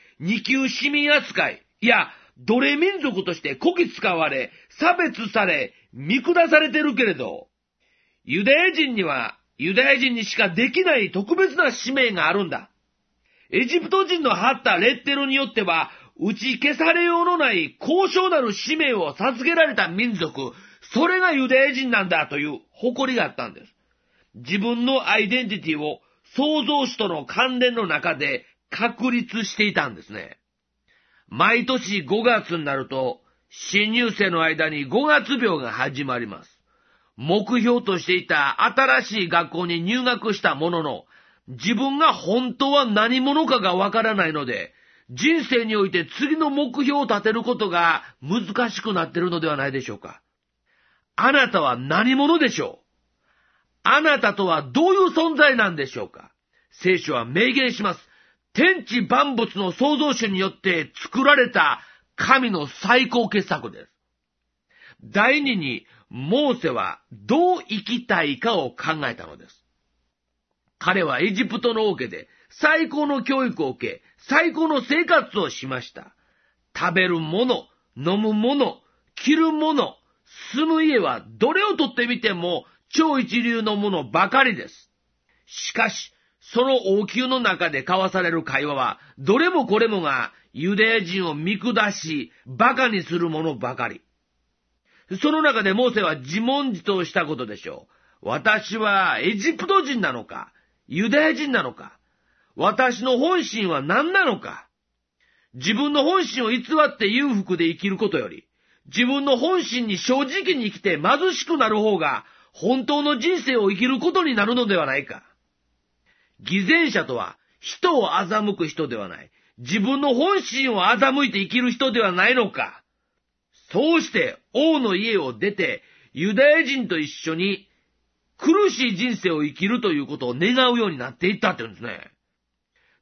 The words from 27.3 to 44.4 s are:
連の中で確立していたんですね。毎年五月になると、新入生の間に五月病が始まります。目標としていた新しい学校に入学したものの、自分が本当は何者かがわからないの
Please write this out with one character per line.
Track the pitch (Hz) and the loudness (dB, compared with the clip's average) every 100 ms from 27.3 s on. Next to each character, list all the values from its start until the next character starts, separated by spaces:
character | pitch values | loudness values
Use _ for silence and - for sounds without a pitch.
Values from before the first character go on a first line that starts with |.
| 208 254 247 | -2 0 2
連 | 247 | 0
の | 233 190 | 0 -2
中 | 151 170 143 | -2 -2 -2
で | 143 131 - _ _ | -4 -4 -8 _ _
確 | - 226 - 254 | -4 -4 -2 -2
立 | 240 240 226 | -2 -2 -6
し | 214 - | -6 -2
て | 208 | -2
い | |
た | 180 143 | 0 -2
ん | 90 | -6
で | |
す | - | -14
ね。 | 104 80 - _ _ _ _ _ _ _ _ - | -14 -14 -18 _ _ _ _ _ _ _ _ -8
毎 | 107 190 233 247 | 0 2 2 0
年 | 254 175 202 | -2 -2 -6
五 | 135 208 | -2 0
月 | 233 220 - 170 | 2 2 0 -6
に | 143 | -4
な | 135 | -6
る | 127 | -6
と、 | 135 127 - _ _ _ | -4 -4 -6 _ _ _
新 | - - 202 214 | -16 -4 0 0
入 | 233 233 | 0 0
生 | 185 196 | 0 0
の | 170 | 0
間 | 160 156 156 | 0 0 -2
に | 151 135 | -4 -2
五 | 196 302 | 0 2
月 | 294 220 | 2 2
病 | 262 220 156 | 0 0 0
が | 120 | -4
始 | 107 139 135 | -4 -4 -4
ま | 139 123 | -4 -4
り | 110 | -6
ま | 82 | -12
す。 | - _ _ _ _ _ _ - | -18 _ _ _ _ _ _ -8
目 | 139 202 202 240 | 0 0 2 2
標 | 226 240 | 4 2
と | 240 180 | 0 -2
し | - | 0
て | 180 | -2
い | - | 2
た | 160 139 - | 2 2 2
新 | 240 - 262 254 | 0 2 4 2
し | - 214 175 | 0 -4 0
い | |
学 | 170 170 | 0 0
校 | 165 175 | -2 -4
に | 170 | -2
入 | 175 247 | -2 0
学 | 247 240 214 | 0 -2 -2
し | 202 | 0
た | 180 143 | 0 0
も | 165 | -2
の | 170 | -2
の、 | 151 110 - _ _ _ - | -4 -6 -12 _ _ _ -18
自 | 123 160 233 | -8 -2 0
分 | 269 277 | 0 2
が | 320 | 2
本 | - 160 233 247 240 | 2 0 -2 0 -2
当 | 277 | 2
は | 285 247 | 2 4
何 | 208 226 254 | 2 2 2
者 | 269 294 294 | 2 2 2
か | 254 | 2
が | 190 180 | 2 2
わ | 196 | 0
か | 226 | 0
ら | 226 202 | 0 0
な | 165 | 0
い | |
の | 151 | -2